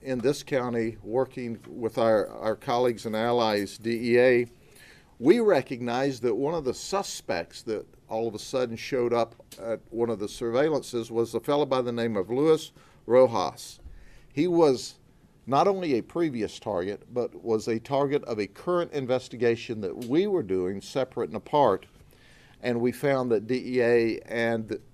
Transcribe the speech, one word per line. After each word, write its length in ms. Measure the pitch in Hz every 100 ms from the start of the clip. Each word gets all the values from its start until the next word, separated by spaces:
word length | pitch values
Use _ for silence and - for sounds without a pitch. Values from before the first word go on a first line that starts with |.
in 160 | 135 127
this 240 | 117 143
county, 540 | - 139 123 117 113 107
working 560 | 101 120 131 131 123 113 -
with 300 | - 110 120
our, 300 | 113 110 92
our 280 | 55 107 107
colleagues 520 | - 120 123 110 117
and 80 | 107
allies, 640 | 113 120 113 104 98 -
D 340 | 110 117 120
E 60 | 120
A, 280 | 127 123 120 - - - - - _ -
we 220 | 120 233
recognized 840 | 220 160 - 127 120 120 139 127
that 140 | 120 107
one 180 | 139
of 100 | 170
the 120 | 131 -
suspects 880 | - 190 - - - 92 82 -
that 240 | - 104 - - -
all 180 | 113 117
of 80 | 104
a 40 |
sudden 360 | - 135 127 113
showed 360 | - 131 120
up 220 | 120 113 - - -
at 200 | 95 107 -
one 220 | 113 117
of 80 | 110
the 80 | 101
surveillances 840 | - 117 120 151 147 - 120 113
was 240 | 117 117
a 60 | 117
fellow 260 | - 147 143
by 160 | 131
the 100 | 123
name 240 | 117 117 107
of 140 | 92
Luis 420 | 123 156 160 - - - _ -
Rojas. 720 | 123 131 113 87 - - - - - - - -
He 160 | - 175
was 520 | 170 160 123 - - _ _ _ _ -
not 220 | 135 175
only 300 | 190 180 123
a 40 |
previous 560 | - 165 170 123 98 -
target, 460 | - 95 92 101 -
but 300 | 123 117 87
was 240 | 104 110 104
a 100 | 113
target 460 | 117 139 143 143
of 160 | - 113
a 80 | 101
current 460 | - - 180 170
investigation 880 | 147 131 127 123 123 117 113 - 113
that 240 | 95 - 120
we 200 | 143 208
were 160 | 185
doing 380 | 104 92 90 98
separate 480 | - 135 131 - 95
and 80 | 107
apart. 500 | - 151 131 95 - - - - - - - -
And 180 | 123 117
we 140 | 123
found 360 | 120 143 135 127
that 140 | 110 110
D 100 | 127 101 127
E 60 |
A 380 | 117 120 113 104 -
and, 540 | 117 117 117 107 - -